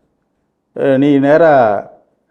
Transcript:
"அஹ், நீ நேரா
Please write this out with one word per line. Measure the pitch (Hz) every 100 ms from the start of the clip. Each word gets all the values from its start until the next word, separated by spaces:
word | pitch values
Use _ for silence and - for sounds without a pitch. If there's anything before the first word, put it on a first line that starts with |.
| _ _ _ _ _ _ _ -
"அஹ், | 139 131
நீ | 143 143
நேரா | 139 156 165 139 113 101 - - _ _ _